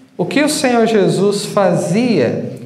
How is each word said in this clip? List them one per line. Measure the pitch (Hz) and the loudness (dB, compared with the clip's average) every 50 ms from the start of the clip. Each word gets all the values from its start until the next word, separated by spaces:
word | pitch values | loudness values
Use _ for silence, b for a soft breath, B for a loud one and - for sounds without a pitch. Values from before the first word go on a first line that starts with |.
| B B _ | B B _
o | - 180 | -8 -6
que | 165 - - 302 | -2 0 0 0
o | 285 | 0
Senhor | - - - 254 247 233 226 | 0 0 0 0 2 2 2
Jesus | 220 226 214 185 175 165 - 190 202 202 202 - | 2 2 2 2 2 2 2 0 0 0 -2 -4
fazia. | - - 208 196 185 170 151 - - 170 214 247 254 220 160 123 110 - - - - - B B | -4 0 0 2 2 2 0 0 0 0 0 0 2 2 2 0 0 -2 -4 -6 -8 -10 B B